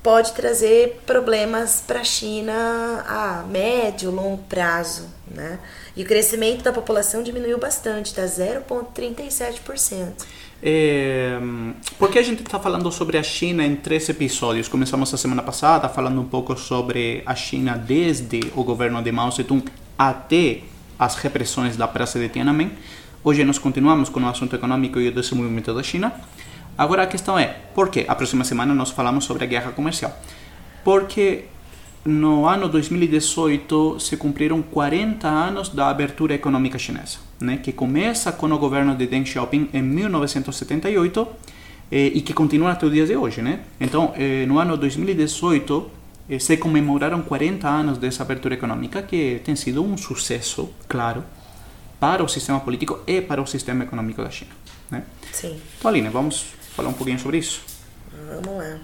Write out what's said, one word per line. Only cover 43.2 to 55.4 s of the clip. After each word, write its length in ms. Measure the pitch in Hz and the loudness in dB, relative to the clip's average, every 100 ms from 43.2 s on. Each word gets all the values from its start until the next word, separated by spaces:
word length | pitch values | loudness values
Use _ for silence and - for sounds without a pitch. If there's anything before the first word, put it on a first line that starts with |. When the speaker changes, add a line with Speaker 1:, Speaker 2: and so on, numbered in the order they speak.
| 117 113 | 0 -2
Speaker 2:
né? 200 | 120 185 - - | -4 -4 -8 -6
Então, 340 | 127 151 160 - | 0 2 0 0
eh, 280 | 135 131 131 | 0 0 4
no 100 | 147 | 4
ano 180 | 175 | 4
dois 200 | 151 139 | 2 0
mil 140 | 139 190 | 0 0
e 40 | |
dezoito, 760 | 170 151 - 175 151 - 147 - - - - - | 2 0 0 2 2 2 -2 -2 -16 -20 -20 -8
eh, 120 | 131 | -4
se 180 | - 156 | 2 2
comemoraram 640 | 160 151 147 143 147 175 | 4 4 4 2 2 -2
quarenta 460 | 165 139 156 190 143 | -2 0 0 0 0
anos 320 | 147 151 127 | 2 0 0
dessa 240 | 123 127 | -2 -4
abertura 320 | 131 165 135 | -4 -2 -2
econômica, 480 | 127 120 113 120 196 | -2 -4 -4 -4 -6
que 360 | 196 175 139 120 | -2 0 0 -2
tem 120 | - | -2
sido 280 | 143 - 135 | -2 0 0
um 120 | 202 | 0
sucesso, 760 | 196 - 127 - 120 - - - - - | -2 -4 -6 -4 -4 -4 -6 -8 -10 -6
claro, 340 | 127 117 117 - - - - - - - - | -2 -2 -4 -10 -18 -20 -20 -18 -18 -20 0
para 240 | 143 185 | 2 2
o 40 | 156 | 0
sistema 320 | 143 - 139 | -2 0 -2
político 400 | 131 127 - - | 0 -2 -2 -4
e 160 | - 185 | 0 -2
para 180 | 185 143 | 0 -4
o 60 | |
sistema 380 | 135 131 - 127 | -2 -4 -2 -2
econômico 400 | 123 117 110 110 | -2 -4 -6 -6
da 80 | 117 | -8
China, 200 | - - - - - - | -10 -14 -18 -20 -20 -10
né? 140 | 123 - - - | -10 -10 -16 -12
Speaker 1:
Sim. 240 | - | -10